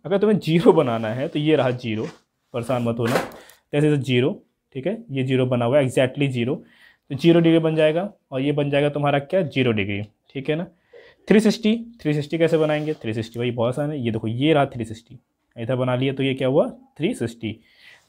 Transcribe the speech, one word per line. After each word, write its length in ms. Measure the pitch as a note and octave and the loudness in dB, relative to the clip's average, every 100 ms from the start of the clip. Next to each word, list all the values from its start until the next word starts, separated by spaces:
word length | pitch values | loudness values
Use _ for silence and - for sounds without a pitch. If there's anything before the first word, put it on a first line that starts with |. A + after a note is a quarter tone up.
अगर 140 | D3 G3 | -4 0
तुम्हें 200 | G#3 G#3 | 2 0
ज़ीरो 340 | D#3 E3 A#3 | 2 4 6
बनाना 340 | D#3+ C3 A2+ A2 | 6 2 -2 -4
है 160 | B2 C#3+ | -4 -4
तो 100 | D3+ | -2
ये 180 | D3+ D3 | 2 4
रहा 140 | B2+ | 2
ज़ीरो, 340 | B2 A#2 G#2+ D3+ - _ _ _ | -2 -4 -4 -6 -12 _ _ _
परेशान 280 | B2 A2+ B2 | -8 -4 -2
मत 160 | A#2 A#2 | -2 -2
होना। 180 | A#2 A#2 - - - _ _ | -2 -2 -4 -14 -20 _ _
जैसे 180 | D3 D3+ | 0 2
तो 120 | D3 | 2
ज़ीरो, 300 | C3 B2 C#3 G#3 _ _ _ | 2 2 2 -2 _ _ _
ठीक 120 | C3+ D3+ | -8 -6
है, 100 | A3 - | -6 -6
ये 140 | C3+ | -4
ज़ीरो 220 | C3 C3 B2+ | 0 0 0
बना 180 | A#2+ | 0
हुआ 140 | A#2+ D3 | 2 2
है, 60 | |
exactly 440 | C3 D#3+ D#3+ D3 C#3 | 2 0 0 0 -2
ज़ीरो, 240 | B2 A#2 E3+ - _ - _ - | -2 -2 -4 -10 _ -20 _ -12
तो 40 | |
ज़ीरो 260 | C3+ E3+ E3+ | 2 4 6
डिग्री 180 | E3 E3 | 6 4
बन 160 | D#3+ D#3 | 4 2
जाएगा 320 | D#3 D#3+ G#3 - _ | 2 0 -4 -10 _
और 100 | C3+ | -4
ये 120 | C#3+ | -2
बन 180 | D3 D3 | -2 0
जाएगा 180 | C#3+ D3 | 0 0
तुम्हारा 280 | D3 C#3+ C#3 | 0 0 0
क्या? 220 | C#3 F#3+ | 0 -2
ज़ीरो 280 | D3+ C3+ B2 | 0 0 0
डिग्री, 300 | G#2 G2 G2+ G#2 _ _ | 0 -2 -6 -8 _ _
ठीक 180 | C#3 C#3+ | -8 -4
है 60 | D#3 | -4
ना। 100 | F#3 _ _ - - _ - | -6 _ _ -20 -20 _ 4
थ्री 120 | G#3 | 4
सिक्सटी, 360 | G#3+ - G#3+ A#3 - - | 4 2 0 -2 -6 -8
थ्री 140 | D3+ | -4
सिक्सटी 240 | D3 C#3+ E3 | -2 -4 0
कैसे 200 | E3 E3 | 2 2
बनाएंगे? 360 | D#3 D3+ D3+ | 2 0 -4
थ्री 200 | D3+ A2+ | -6 -6
सिक्सटी, 240 | A2 A2 A#2 | -6 -6 -6
वही 120 | B2 | -4
बहुत 160 | A#2+ A#2 | -2 -2
आसान 200 | C#3 D3 | -2 -6
है। 80 | D3+ | -4
ये 120 | A#2 | -4
देखो, 180 | A2 A2 | -4 -4
ये 240 | A#2+ D3+ | -2 2
रहा 140 | D3 C#3 | 2 0
थ्री 180 | B2 | -4
सिक्सटी, 340 | A2 A2 - B2+ _ _ _ A#2+ | -10 -12 -18 -20 _ _ _ -10
इधर 200 | A#2 B2+ | -4 -2
बना 180 | B2+ B2 | -2 0
लिया 160 | C3+ | -2
तो 100 | C3+ | -2
ये 120 | C3+ | -2
क्या 140 | C3+ C3 | -2 0
हुआ? 200 | D3+ A#3+ - _ - | 2 0 -4 _ -6
थ्री 160 | F3 | -4
सिक्सटी, 440 | - A2+ - A2 - _ _ - - | -4 -6 -6 -10 -10 _ _ -20 -20